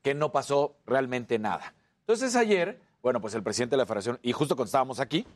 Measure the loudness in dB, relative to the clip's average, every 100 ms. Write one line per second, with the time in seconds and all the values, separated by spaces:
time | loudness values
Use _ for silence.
0 | -4 0 0 -2 0 2 0 -4 -2 0
1 | 0 -4 -2 -2 0 -4 -6 -18 _ _
2 | -2 0 2 2 4 4 2 -4 _ _
3 | 0 0 -2 -4 -4 -2 2 2 2 -2
4 | -4 -4 -2 0 0 0 0 0 0 -2
5 | -4 -4 -4